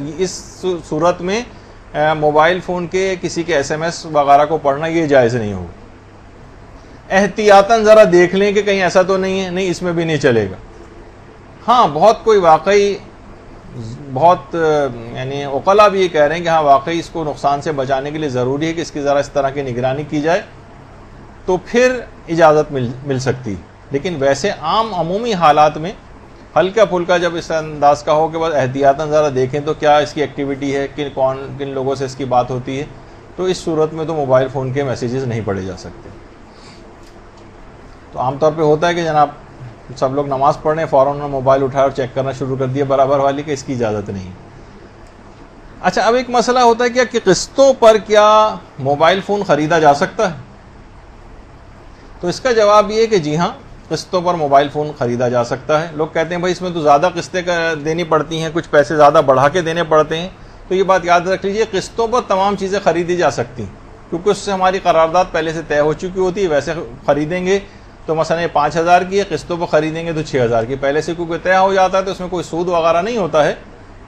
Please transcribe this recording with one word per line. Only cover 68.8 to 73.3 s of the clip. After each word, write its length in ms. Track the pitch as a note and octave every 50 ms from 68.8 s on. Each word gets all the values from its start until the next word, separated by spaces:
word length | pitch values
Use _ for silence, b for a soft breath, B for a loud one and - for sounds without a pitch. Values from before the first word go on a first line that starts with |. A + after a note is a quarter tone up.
| E3 E3+ F3+ F3+ F#3+
की 140 | F#3 F#3+ G3+
है, 60 | G3
किस्तों 340 | - E3 D3 - - F3 E3
पर 80 | E3+
ख़रीदेंगे 480 | D#3+ - D3+ D#3 D#3+ D#3 E3 E3 E3+ E3
तो 100 | D#3 D3+
छः 200 | - - C3+ B2
हज़ार 220 | A2+ A#2 A#2 A2+
की। 100 | A#2 C3+
पहले 260 | C3+ C3+ C#3 C#3+ D#3
से 140 | D3+ - E3
क्योंकि 220 | E3 F3 E3 E3+ D#3+
तय 180 | - F3 F#3
हो 180 | F#3+ F#3+ G3 F#3+
जाता 240 | F#3+ F#3 F#3 F#3 F#3+
है 80 | F#3+
तो 60 | G3
उसमें 180 | F#3 - F#3 F3
कोई 140 | F#3 F3 D#3
सूद 260 | - - D#3+ F3 F3
वगैरह 320 | F3+ E3+ D#3+ E3 E3 E3+
नहीं 160 | F3+ A3 B3 A3+
होता 260 | F#3 D#3